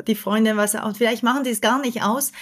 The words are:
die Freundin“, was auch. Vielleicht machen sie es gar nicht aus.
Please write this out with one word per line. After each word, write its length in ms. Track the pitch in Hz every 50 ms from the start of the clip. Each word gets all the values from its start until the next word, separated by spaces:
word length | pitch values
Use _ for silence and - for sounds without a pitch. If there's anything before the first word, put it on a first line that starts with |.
| -
die 80 | - 220
Freundin“, 400 | - - 190 202 220 220 220 214
was 200 | 208 208 208 -
auch. 200 | - - 214 208
Vielleicht 260 | - 240 220 240 226 247
machen 220 | 233 254 285 269
sie 60 | 254
es 100 | 226 220
gar 200 | - 214 247 269
nicht 220 | 285 247 233 233 -
aus. 300 | 202 226 277 285 - - -